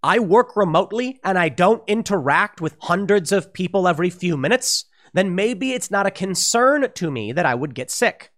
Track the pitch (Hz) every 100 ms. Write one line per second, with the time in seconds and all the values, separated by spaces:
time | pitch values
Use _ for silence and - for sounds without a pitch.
0 | 139 202 208 208 240 - 190 160 196 220
1 | 254 254 185 185 165 127 180 226 - 208
2 | - 196 135 151 208 - 156 - - 175
3 | 196 202 156 196 - - 180 196 185 160
4 | 180 180 180 156 139 254 - - - _
5 | _ 170 190 180 214 247 262 254 - 202
6 | 196 190 190 185 - 233 254 294 262 -
7 | 170 131 104 135 160 123 147 127 127 -
8 | 233 - -